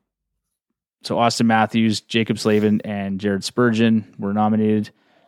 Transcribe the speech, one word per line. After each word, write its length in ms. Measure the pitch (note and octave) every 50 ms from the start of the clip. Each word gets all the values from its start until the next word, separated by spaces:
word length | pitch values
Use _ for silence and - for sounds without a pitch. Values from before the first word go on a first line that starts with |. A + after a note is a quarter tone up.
| _ _ _ _ _ _ _ _ _ _ _ _ _ _ _ _ _ _ _ _ -
so 160 | - - F#2+
Austin 280 | A#2 A#2+ - - B2 A2+
Matthews, 520 | A2+ A2 A2 G#2+ - A#2 A2+ A2 G#2+ -
Jacob 380 | - - - A2+ A2+ - A#2 G#2+
Slavin, 420 | - A2 G#2+ G#2 G#2 G#2+ G#2 G#2+ -
and 340 | G#2+ G#2 G2+ G2 G2 G2 F#2+
Jared 240 | F#2+ G#2 G2 F#2+ F#2+
Spurgeon 680 | - - - B2 A#2+ A2+ A2 A#2 A2+ A2+ A2 G#2+ - - -
were 140 | F#2+ G2 G2+
nominated. 580 | G#2+ G#2+ G#2+ A2 A2 G#2+ G#2+ G#2+ G#2+ G#2 - - _ _ _ _ _ _